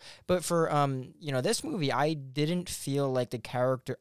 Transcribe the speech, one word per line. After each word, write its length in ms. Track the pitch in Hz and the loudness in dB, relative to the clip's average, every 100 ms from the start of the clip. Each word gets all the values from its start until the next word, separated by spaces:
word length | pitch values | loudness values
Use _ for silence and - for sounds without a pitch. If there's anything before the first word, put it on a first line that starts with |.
| - - - | -18 -8 0
But 180 | 180 | 0
for, 260 | - 170 160 | 2 2 4
um, 420 | 147 143 131 135 - | 4 2 0 -6 -10
you 140 | 151 | -4
know, 80 | 131 | 0
this 240 | 151 233 | 2 0
movie, 260 | - 233 139 | -2 0 0
I 220 | 120 151 | 2 2
didn't 540 | 160 135 135 151 180 180 | 0 -4 -2 0 0 -2
feel 420 | - - 139 139 | -6 -2 0 2
like 200 | 127 123 | 0 0
the 80 | 120 | -4
character, 580 | - 123 127 127 - 127 | -4 0 2 0 -4 0